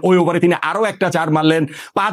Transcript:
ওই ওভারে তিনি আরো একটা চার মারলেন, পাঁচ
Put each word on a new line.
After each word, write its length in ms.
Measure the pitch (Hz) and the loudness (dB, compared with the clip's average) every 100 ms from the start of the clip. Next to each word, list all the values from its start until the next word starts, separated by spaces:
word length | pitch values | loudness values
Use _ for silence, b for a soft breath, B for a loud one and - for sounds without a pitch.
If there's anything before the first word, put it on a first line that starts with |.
| 180 | 2
ওই 80 | 185 | 4
ওভারে 180 | 175 170 | 4 0
তিনি 100 | 175 170 151 | 0 0 -2
আরো 120 | 185 220 | -2 -2
একটা 140 | - 180 160 | -2 -2 -2
চার 120 | 160 156 | 0 2
মারলেন, 260 | 156 160 151 B B - | 2 2 -2 B B -4
পাঁচ 140 | 202 | 0